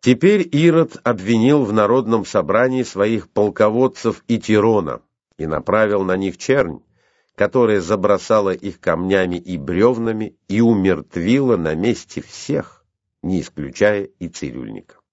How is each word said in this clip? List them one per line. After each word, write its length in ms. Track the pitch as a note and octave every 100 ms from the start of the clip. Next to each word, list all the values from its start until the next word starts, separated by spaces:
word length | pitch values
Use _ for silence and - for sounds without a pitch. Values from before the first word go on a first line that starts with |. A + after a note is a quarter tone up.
Теперь 460 | - B2 F3 G#3 F3
Ирод 460 | D3 E3+ E3 D#3+ -
обвинил 600 | - A#2+ F#2+ A2+ A#2 D3
в 80 | A#2
народном 520 | G#2+ G#2 B2 A2+ A2+ G2+
собрании 580 | G#2+ D2+ G#2 B2+ C3
своих 460 | A#2+ F#2 G#2 A2+ -
полководцев 920 | - G#2 - G#2+ A2 C3 B2+ A2+ G#2 _
и 100 | A#2
Тирона 640 | - G#2+ G#2+ G#2+ D#2+ A#1+ _ _ _ _
и 100 | D#2+
направил 560 | D2+ - G#2+ A2 G2+
на 140 | F#2+ F#2
них 200 | G2 F2+
чернь, 460 | - C#3 F2 D#2 _ _ _ _ _ -
которая 460 | G2+ C3 A#2 G#2
забросала 720 | E2 G#2 G2 G2 - A2 G2
их 280 | F#2 G2 -
камнями 580 | - E2 F2+ F#2+ F#2 F2+
и 200 | F2 F2+
бревнами 760 | C#2 F2+ A2+ A#2+ A#2 A2 G#2+ _ _
и 140 | G2+
умертвила 960 | A#2 A2 F#2+ E2+ - - F2 B2+ C3+ G#2
на 160 | D#2+
месте 480 | D#2+ G#2 G#2 - -
всех, 640 | - - - D3 - _ _ _ _ _
не 200 | F2 F#2
исключая 600 | C#2+ - D2 - G#2 G#2
и 240 | G2 _ F2
цирюльника. 680 | - C#2+ A#1+ A#1+ G1+ - _ _